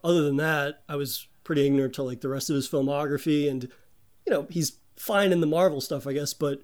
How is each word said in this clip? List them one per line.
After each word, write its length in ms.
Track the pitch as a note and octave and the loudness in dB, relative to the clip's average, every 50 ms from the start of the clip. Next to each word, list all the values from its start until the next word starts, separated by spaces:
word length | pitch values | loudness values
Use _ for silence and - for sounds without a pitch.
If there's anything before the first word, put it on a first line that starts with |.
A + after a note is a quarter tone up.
| - | 0
other 180 | E3+ F3 E3+ | 2 2 4
than 160 | D3 C#3+ C#3 | 4 2 2
that, 460 | C#3+ D#3 D#3+ D#3 D3 C#3+ C#3+ D#3 - _ - | 0 0 0 0 0 -2 -4 -6 -10 _ -8
I 60 | D3+ | -6
was 320 | C#3+ C#3+ C#3 - - - - _ _ - | -6 -4 -6 -6 -8 -10 -16 _ _ -6
pretty 220 | - E3 C#3+ C#3 | 0 2 4 4
ignorant 300 | C#3 C#3 C#3 C3+ C3 C3 | 4 4 2 2 0 -2
to, 80 | - C3+ | -6 -6
like, 180 | B2+ B2+ A#2+ | -6 -6 -6
the 80 | - C3 | -6 -6
rest 200 | C3+ C3+ - - | -4 -4 -2 -2
of 60 | D3+ | -2
his 140 | C#3 C3 - | -2 -2 0
filmography, 800 | - C#3+ C3+ C#3 C#3+ C#3+ D3+ C#3 D3 C#3 - E3 D3+ D3 D3 C#3+ | 0 0 0 0 0 -2 -2 -2 -2 -2 0 0 2 2 2 0
and, 140 | C3 C3 B2+ B2+ - - - _ - - - _ _ _ _ | -2 -4 -6 -10 -14 -20 -20 _ -20 -20 -20 _ _ _ _
you 60 | - A#3+ | -2 0
know, 140 | C#3+ - - | 0 -2 -4
he's 300 | - E3+ D3+ - - - _ _ _ | -4 -4 -4 -4 -6 -10 _ _ _
fine 340 | - - - G#3 G3+ G3+ F#3+ | -10 -4 0 2 4 4 4
in 80 | F3+ F3 | 4 4
the 80 | D#3+ | 2
Marvel 340 | D3+ D#3 E3+ F#3 F#3 D3+ C3+ | 2 4 4 4 2 2 -2
stuff, 240 | - - D#3 C3+ - | -4 -6 -6 -6 -4
I 80 | C#3 C3+ | -4 -4
guess, 200 | D3 D3 C#3+ - | -4 -4 -4 -4
but 280 | - D#3 C#3+ C#3 C#3 | -4 -4 -4 -4 -6